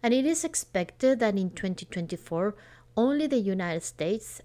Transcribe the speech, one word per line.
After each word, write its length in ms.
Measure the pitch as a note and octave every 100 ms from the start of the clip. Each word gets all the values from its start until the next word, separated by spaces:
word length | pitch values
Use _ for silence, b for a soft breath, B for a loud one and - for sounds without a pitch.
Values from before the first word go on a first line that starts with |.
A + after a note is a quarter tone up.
And 100 | A#3+
it 100 | B3+
is 200 | C4+ D#4+
expected 720 | E4 E4 - F#3+ F3+ - C4 C4
that 180 | A3+ G3
in 140 | F#3
twenty 380 | - G3 F3+ -
twenty-four, 680 | - E3+ F3 - E3 G3 G#3 B B B -
only 300 | A#3+ C#4+ D4+
the 140 | C4+
United 420 | G3 F#3+ F3 E3
States, 580 | - - D#3+ G#3+ - -